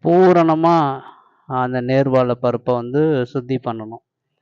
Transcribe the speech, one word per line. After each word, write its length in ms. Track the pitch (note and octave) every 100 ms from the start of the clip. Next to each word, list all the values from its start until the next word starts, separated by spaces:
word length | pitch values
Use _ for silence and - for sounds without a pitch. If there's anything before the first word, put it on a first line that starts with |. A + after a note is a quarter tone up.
பூரணமா 960 | D#3+ F3 F#3 F3 E3 D#3+ E3 E3+ C#3+ C3+ - - _ _ -
அந்த 340 | C3 B2+ B2+
நேர்வாழை 540 | B2 C3+ C3+ C3 B2
பருப்பை 400 | A#2+ B2 A#2+ -
வந்து 520 | B2 A#2+ C#3 D#3 C#3+ A#2+
சுத்தி 300 | C#3 B2 B2+
பண்ணணும். 460 | B2 A2+ A2 A#2 _ _ _ _